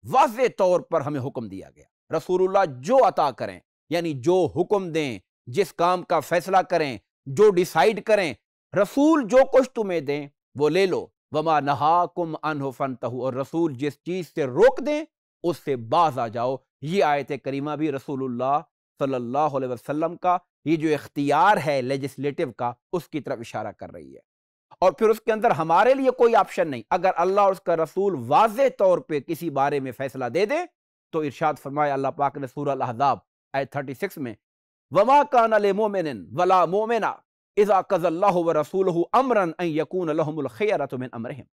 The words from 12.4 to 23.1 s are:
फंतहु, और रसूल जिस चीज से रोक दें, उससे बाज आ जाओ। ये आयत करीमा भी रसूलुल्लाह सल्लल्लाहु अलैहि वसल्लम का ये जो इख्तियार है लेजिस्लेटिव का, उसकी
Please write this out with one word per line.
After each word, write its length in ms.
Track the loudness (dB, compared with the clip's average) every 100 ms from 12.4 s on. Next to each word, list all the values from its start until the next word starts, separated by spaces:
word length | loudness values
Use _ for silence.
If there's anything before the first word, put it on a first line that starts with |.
| -6 -4 -6
फंतहु, 520 | -4 -6 -4 -8 -6
और 120 | -6
रसूल 400 | -4 -6 -2 -2
जिस 280 | -2 -6 -6
चीज 260 | -8 -8 -8
से 180 | -6 -4
रोक 340 | 4 4 4
दें, 260 | -4 -4 -6 _ _ _
उससे 320 | -6 -4 -6 -6
बाज 420 | -2 2 2 0
आ 100 | -6
जाओ। 360 | -4 -4 -4 _ _
ये 180 | -6 0
आयत 320 | 2 2 -2
करीमा 440 | -8 -6 -6 -6 -4
भी 140 | -4
रसूलुल्लाह 680 | -4 -8 -8 -6 -4 -2 -2 -4 _ _ _
सल्लल्लाहु 560 | -4 -4 -4 -2 0 -2
अलैहि 160 | -4
वसल्लम 440 | -8 -8 -4 -4 -2
का 240 | -2 -2 _ _ -2
ये 100 | 0
जो 120 | 0
इख्तियार 680 | -2 -2 -4 0 4 4 4
है 220 | 2 -2
लेजिस्लेटिव 680 | -2 -4 -6 -6 -6 -4 -6
का, 240 | -4 -8 -8 _
उसकी 280 | -8 -6